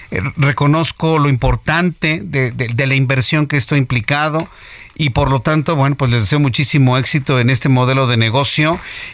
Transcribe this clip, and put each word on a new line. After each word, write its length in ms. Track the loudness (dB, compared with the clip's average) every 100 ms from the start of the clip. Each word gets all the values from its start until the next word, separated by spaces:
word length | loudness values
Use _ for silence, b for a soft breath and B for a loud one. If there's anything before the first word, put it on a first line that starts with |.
| B
Eh, 80 | -6 -4 -2
reconozco 800 | 0 0 0 2 0 -2 0 0
lo 100 | 0
importante 920 | 0 0 -2 -2 -2 -2 -2 -4 -4
de, 300 | -4 -2 -2
de, 160 | -4 -4
de 180 | -2 0
la 80 |
inversión 520 | 0 0 0 0 0 0
que 80 | -2
esto 180 | 0
ha 40 | 0
implicado 680 | 0 -2 -2 -2 -2 -4 -6 B B B B
y, 160 | B -2
por 200 | 0 0
lo 100 | 0
tanto, 340 | 0 0 0
bueno, 220 | 0 0 0
pues, 140 | 0
les 100 | 0
deseo 180 | 2 2
muchísimo 600 | 2 0 0 4 4 2
éxito 420 | 0 -2 0 2
en 80 | 2
este 220 | 2 2
modelo 360 | 2 2 2 2
de 120 | 2
negocio 600 | 2 0 0 0 0 -2 B B B